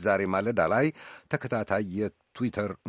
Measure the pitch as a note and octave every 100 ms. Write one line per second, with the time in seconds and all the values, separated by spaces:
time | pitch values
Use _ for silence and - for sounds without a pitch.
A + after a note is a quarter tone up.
0 | G2+ G2 F#2+ F#2+ G#2+ G#2+ E2 A2 D#3 -
1 | - - - D3 B2 A#2 G#2 G2+ G2+ F#2+
2 | G#2 _ _ - B2 G#2 G#2 F2+